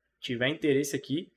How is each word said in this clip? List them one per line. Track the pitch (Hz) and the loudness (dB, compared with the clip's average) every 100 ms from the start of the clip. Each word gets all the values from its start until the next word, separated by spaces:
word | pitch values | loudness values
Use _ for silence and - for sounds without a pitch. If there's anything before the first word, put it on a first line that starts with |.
| _ _ | _ _
tiver | - 120 127 | -6 0 0
interesse | 156 156 135 147 | 0 2 2 2
aqui | 135 - 147 196 | -4 -4 -4 -4